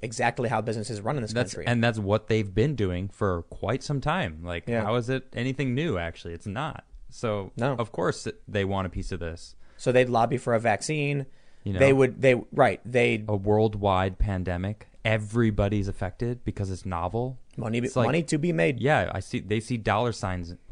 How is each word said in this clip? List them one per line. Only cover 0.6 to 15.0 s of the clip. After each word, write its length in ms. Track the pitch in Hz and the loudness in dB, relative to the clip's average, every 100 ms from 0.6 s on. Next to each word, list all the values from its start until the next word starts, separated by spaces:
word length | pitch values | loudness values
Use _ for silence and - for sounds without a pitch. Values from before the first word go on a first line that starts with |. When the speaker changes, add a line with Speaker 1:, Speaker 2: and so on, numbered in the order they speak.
Speaker 1:
businesses 400 | 110 113 104 107 | 0 -4 -4 -4
run 140 | 107 | -4
in 80 | 147 | -4
this 100 | 107 | -2
Speaker 2:
That's, 220 | 110 123 | -2 -2
Speaker 1:
country. 140 | - 85 | -4 0
Speaker 2:
and 160 | 120 | 2
that's 160 | 117 110 | 2 2
what 260 | 98 104 - | 2 2 2
they've 260 | 110 101 | 0 2
been 220 | 95 135 | 2 2
doing 320 | 123 98 87 98 | 2 0 0 -4
for 320 | - 101 87 | -2 0 0
quite 360 | - - 92 131 | -4 -6 -4 -2
some 160 | - 143 | -2 -2
time. 400 | 143 175 117 78 | 0 -2 -2 -6
Like, 220 | 87 87 - | -6 -6 -2
Speaker 1:
Yeah. 160 | 117 | -2
Speaker 2:
how 140 | 107 120 | 0 0
is 120 | 117 | 0
it 200 | 131 - | -4 -4
anything 380 | - 123 131 135 | -4 -4 -2 -2
new, 260 | 123 165 92 | 0 -2 -2
actually? 360 | 85 - 87 | -4 -8 -12
It's 120 | 85 107 | -10 -8
not. 360 | 98 151 - - - - | -6 -8 -10 -16 -18 -16
So, 420 | - 117 104 95 - | -6 -4 -2 -4 -2
Speaker 1:
No. 200 | 123 123 | -2 -2
Speaker 2:
of 160 | 110 | -4
course, 340 | - 175 - - | -2 -2 -2 -8
it, 160 | - - | -12 -4
they 160 | 101 | -2
want 240 | 95 98 95 | 0 0 -2
a 20 | |
piece 220 | 101 92 | -4 -6
of 80 | 90 | -6
this. 340 | 85 82 - - - - | -6 -8 -14 -20 -20 -2
Speaker 1:
So 160 | - | 4
they'd 160 | 123 127 | 4 4
lobby 280 | 117 117 123 | 4 2 0
for 180 | - | 0
a 40 | 113 | 2
vaccine. 680 | 117 101 - 156 143 143 135 - - - | 2 0 -2 -2 -2 -2 -6 -14 -20 -10
Speaker 2:
You 120 | 104 | -4
know? 40 | 95 | 4
Speaker 1:
They 140 | 135 | 6
would, 280 | 135 131 - | 6 4 4
they, 140 | 131 120 - | 4 4 2
right, 300 | 110 123 92 | 4 4 2
they'd 400 | - 123 120 113 107 | 0 2 4 2 0
Speaker 2:
A 80 | 101 | 0
worldwide 800 | 101 104 110 107 101 92 95 92 | 4 4 4 2 2 4 2 0
pandemic. 720 | 101 95 90 90 95 107 - - | 0 0 -2 -2 -4 -6 -12 -6